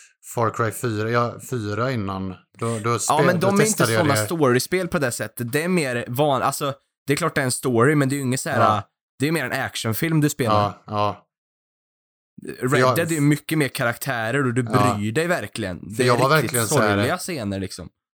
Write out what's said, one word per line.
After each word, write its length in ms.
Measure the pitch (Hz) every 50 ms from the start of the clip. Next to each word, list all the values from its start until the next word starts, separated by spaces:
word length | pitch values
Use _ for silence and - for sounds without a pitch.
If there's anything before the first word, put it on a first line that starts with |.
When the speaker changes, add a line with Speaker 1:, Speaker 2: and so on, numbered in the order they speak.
| - _ _ _ - - -
Speaker 1:
Far 140 | 123 117 107
Cry 220 | 107 - 117 107
fyra, 380 | 101 - - 123 110 104 107 110
ja, 240 | 120 120 120 117 98 101 - -
fyra 420 | 127 123 104 104 104 104 117 135
innan. 440 | 131 117 98 98 95 95 95 92 92 - _ _ _ -
Då, 200 | 120 117 117 110
då 100 | 104 117
Speaker 2:
Ja, 80 | 120
Speaker 1:
spe-, 280 | 110 - - 139 151 151
Speaker 2:
men 140 | 175 180 170
Speaker 1:
då 80 | 185
Speaker 2:
de 120 | 196 196 202
är 60 | 214
inte 0 |
Speaker 1:
testade 280 | 220 214 - - 113 113
jag 80 | 110
Speaker 2:
såna 120 | 104 104 107
Speaker 1:
det. 120 | 107 107
Speaker 2:
storyspel 640 | 104 180 165 147 127 123 123 - - 175 185 185
på 120 | 175 - 175
det 120 | 143 120
sättet. 400 | - - 110 107 - - 120 117
Det 120 | 120 147 160
är 40 |
mer 380 | 180 185 175 151 131 123 120 -
van-, 340 | - 123 127 151 151 135 120
alltså, 320 | 90 135 135 - 151 139 135 - _ _ _ _ _
det 60 | - 143
är 40 |
klart 180 | 147 170 160 -
det 60 | 156
är 40 | 139
en 60 | 127
story, 440 | - - - 135 123 113 117 143 156
men 140 | 147 139 131
det 60 | 139
är 20 |
ju 60 | 143 139
inget 160 | 123 127 135
så 100 | - 165
här, 100 | 139 120
Speaker 1:
Ja. 220 | 113 110 107 101 - _ _ _ _ _ _ -
Speaker 2:
det 80 | 131
är 40 | 151
mer 140 | 165 160 131
en 60 | 120 - 135
actionfilm 600 | 120 104 - - - 113 110 - 160 165 165 156
du 80 | 147 147
spelar. 240 | - - 135 113 107
Speaker 1:
Ja, 280 | 104 104 101 95 - _
ja. 340 | - 107 104 104 101 98 - _ _ _ _ _ _ _ _ _ _ _ _ _ _ _ _ _ _ _ _ _ _ _ - - - - -
Speaker 2:
Red 100 | - 127
Speaker 1:
För 80 | 139
jag 180 | 147 131 127 127
Speaker 2:
Dead 160 | 160 170 160
är 40 | 165
ju 60 | 151
mycket 360 | 143 147 147 143 - - 160
mer 100 | 160 143
karaktärer 800 | 127 - - 131 117 117 - - 143 131 117 113 110 123 143 139
och 80 | 123 117
du 120 | 131 123 110 110
Speaker 1:
Ja. 200 | 104 104 104 101
Speaker 2:
bryr 160 | 104 101 107
dig 160 | 113 156 165
verkligen. 600 | 175 175 147 110 101 - - 107 92 90 - - 92
Det 60 | 104
Speaker 1:
För 80 | 113 127
Speaker 2:
är 40 |
Speaker 1:
jag 100 | 123 123
var 120 | 120 127 135
Speaker 2:
riktigt 140 | 147 156 139
Speaker 1:
verkligen 240 | - - 123 113
så 120 | 101 151 139
här 80 | 110 104 101
Speaker 2:
sorgliga 220 | 101 101 143 170
scener, 420 | 180 - - 175 139 110 101 98 98
liksom. 300 | 95 95 - - 87 92 _ _ _ _ _